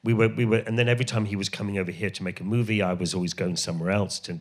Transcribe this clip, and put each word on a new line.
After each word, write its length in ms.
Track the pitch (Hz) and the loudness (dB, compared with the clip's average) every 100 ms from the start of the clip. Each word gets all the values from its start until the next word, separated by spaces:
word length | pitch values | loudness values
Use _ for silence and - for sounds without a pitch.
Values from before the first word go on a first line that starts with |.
we 80 | 113 | 0
were, 160 | 110 113 | 4 4
we 160 | 110 | 4
were, 140 | 117 113 | 2 2
and 200 | 113 113 | 2 2
then 100 | 120 | 2
every 160 | 120 127 | 2 0
time 180 | 113 | 0
he 120 | 104 101 | 0 -2
was 120 | 95 | -4
coming 300 | - 101 101 | -4 -2 -2
over 120 | 87 | -2
here 200 | 82 98 | -2 -4
to 120 | - | -2
make 160 | 92 85 | -6 -6
a 60 | |
movie, 380 | 92 117 110 107 | -2 0 2 2
I 100 | 92 | 2
was 220 | 90 87 | 2 0
always 180 | 92 90 | 0 -2
going 240 | - 90 85 | -2 -2 -2
somewhere 340 | - 82 87 | -2 -2 0
else 280 | 104 92 - | 2 0 -4
to, 180 | - 85 | -8 -10